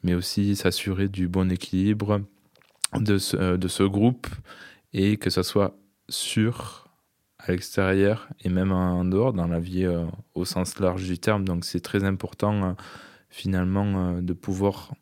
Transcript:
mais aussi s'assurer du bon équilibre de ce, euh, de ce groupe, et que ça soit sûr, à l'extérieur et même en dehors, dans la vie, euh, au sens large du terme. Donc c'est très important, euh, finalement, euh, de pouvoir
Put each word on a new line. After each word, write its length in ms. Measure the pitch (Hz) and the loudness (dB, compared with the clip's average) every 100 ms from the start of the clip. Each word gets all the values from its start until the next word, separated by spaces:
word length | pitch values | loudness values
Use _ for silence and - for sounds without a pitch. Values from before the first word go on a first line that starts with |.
mais 100 | 92 | 0
aussi 420 | 87 92 - 101 98 | 0 0 0 2 2
s'assurer 540 | 92 - - 92 98 | 0 -2 -4 -2 -2
du 180 | 95 90 | 0 0
bon 240 | 92 92 | 2 2
équilibre 680 | 92 - 92 98 107 104 104 101 _ _ _ _ _ - | 0 -2 0 2 2 0 0 -2 _ _ _ _ _ -6
de 240 | - 110 98 | -2 2 2
ce, 180 | - - | 2 0
euh, 220 | 92 90 | 2 2
de 100 | 92 | 0
ce 160 | - | 2
groupe, 440 | 98 98 113 123 - - - - - - _ | 2 4 4 4 -6 -10 -14 -20 -20 -20 _
et 240 | - 98 104 | 0 2 2
que 140 | - | 0
ça 100 | 95 | 0
soit 360 | 90 - 98 - _ _ _ | 0 2 0 -2 _ _ _
sûr, 760 | - - - 110 120 - - - _ _ _ _ _ | -8 -4 0 0 0 -10 -14 -20 _ _ _ _ _
à 100 | - | -2
l'extérieur 760 | 92 - - 95 98 98 110 - - | -2 -2 0 2 4 4 2 -4 -8
et 80 | - | -2
même 240 | 90 95 | 0 2
en 320 | 95 92 90 90 | 2 2 0 2
dehors, 260 | 92 123 | 2 2
dans 160 | 104 85 | 0 -2
la 140 | 85 | -2
vie, 240 | 87 90 92 | -2 -2 0
euh, 180 | 87 82 - - - | 0 -4 -8 -12 -6
au 80 | |
sens 340 | 90 - 90 - | -4 -2 -4 0
large 260 | 92 92 92 | 0 0 -4
du 120 | 87 | -2
terme. 280 | - 107 95 | 0 0 0
Donc 180 | 87 | -2
c'est 160 | - 90 | -2 -6
très 240 | - 101 | -2 0
important, 600 | 98 95 90 - 104 104 | 0 0 -6 -2 0 2
euh, 100 | 95 92 - - - - _ | 0 -4 -10 -20 -20 -20 _
finalement, 800 | - 95 92 90 98 101 95 90 87 | -8 -2 0 0 0 0 0 0 -2
euh, 40 | |
de 120 | 87 | -4
pouvoir 600 | 90 - 95 101 95 - - | -6 -4 0 0 0 -10 -18